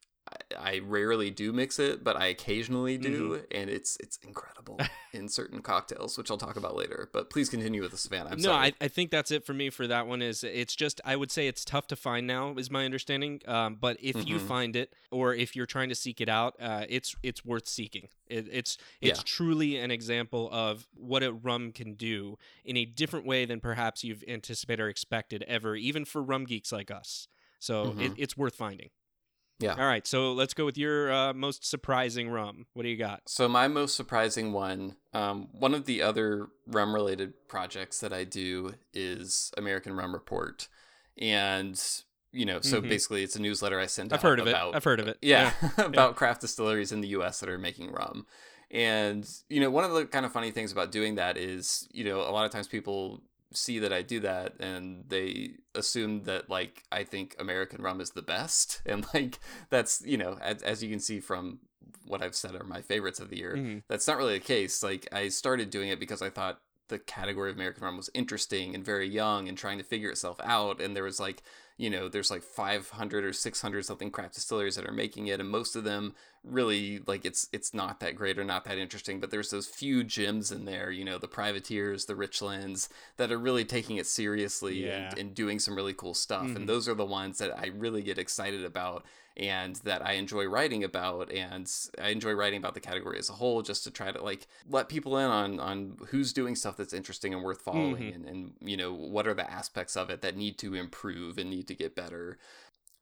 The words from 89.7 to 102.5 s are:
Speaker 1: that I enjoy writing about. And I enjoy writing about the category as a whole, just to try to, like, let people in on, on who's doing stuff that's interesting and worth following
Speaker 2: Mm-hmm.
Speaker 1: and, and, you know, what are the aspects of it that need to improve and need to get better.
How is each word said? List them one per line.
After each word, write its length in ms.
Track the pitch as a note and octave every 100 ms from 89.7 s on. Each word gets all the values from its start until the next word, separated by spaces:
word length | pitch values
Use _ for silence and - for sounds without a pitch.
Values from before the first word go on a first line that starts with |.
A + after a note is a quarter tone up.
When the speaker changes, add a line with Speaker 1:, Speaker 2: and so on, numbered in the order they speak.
| F#2
Speaker 1:
that 200 | G#2 F2+
I 100 | G2
enjoy 320 | G2 G2 G#2 G2
writing 360 | G#2+ D3+ A2
about. 480 | G2 F#2 F#2 F2+ F2
And 380 | F#2+ F#2 F#2 F#2 - - -
I 80 | G#2
enjoy 220 | G#2+ G#2+
writing 240 | G2+ G2+ G2+
about 160 | F2+
the 60 | -
category 400 | - F#2 F#2+ -
as 100 | -
a 40 |
whole, 280 | G2+ B2 A#2
just 220 | G#2+ G2+
to 80 | -
try 200 | - F#2+
to, 120 | -
like, 240 | G2+ G2 - - -
let 220 | C3 -
people 280 | D3+ C#3 C3+
in 80 | C3+
on, 300 | G#2+ G2+ F#2+
on 380 | F2+ G2 G2 - -
who's 260 | C3+ C3
doing 220 | - B2 A#2
stuff 220 | G#2+ F#2+
that's 160 | G2
interesting 400 | F#2 F#2 F#2 G2+ F#2
and 80 |
worth 180 | F#2 F#2+
following 360 | - D#3+ D3 B2
Speaker 2:
Mm-hmm. 180 | A#2+ F2
Speaker 1:
and, 100 | -
and, 280 | F#2 F2+ -
you 160 | F#2+ F#2+
know, 160 | F2+
what 340 | F2+ D2+ G#2 G#2+
are 80 | F#2+
the 160 | -
aspects 440 | F#2 - - F2+ G2
of 120 | F#2
it 120 | F2
that 160 | F#2+ F#2+
need 200 | G#2 G2
to 140 | G#2 F#2+
improve 600 | F2 - G2+ F2+ F2 E2+
and 120 | F#2
need 180 | F#2 F2+
to 80 | F2+
get 180 | E2 -
better. 440 | E2+ E2+ E2+ G2 -